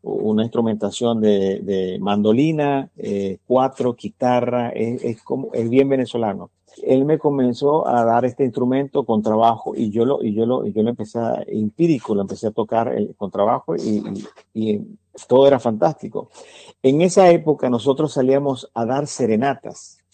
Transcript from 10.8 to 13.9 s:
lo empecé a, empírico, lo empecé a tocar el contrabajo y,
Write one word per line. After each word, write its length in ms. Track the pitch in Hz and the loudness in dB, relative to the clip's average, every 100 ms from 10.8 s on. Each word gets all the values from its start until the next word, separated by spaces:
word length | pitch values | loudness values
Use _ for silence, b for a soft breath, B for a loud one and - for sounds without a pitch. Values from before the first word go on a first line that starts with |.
lo 80 | 110 | -2
empecé 280 | 120 107 117 | -2 -8 -6
a, 240 | 117 - - | -4 -4 -4
empírico, 680 | 110 107 - 170 139 - | -4 -4 0 0 0 0
lo 60 | 104 | -4
empecé 280 | 98 101 110 | -2 -4 -6
a 20 | |
tocar 420 | 113 107 113 117 | -4 -2 -2 0
el 220 | - 101 | -2 -4
contrabajo 600 | - 98 95 104 131 - 165 | -6 -8 0 0 0 -2 -4
y, 260 | 113 | -2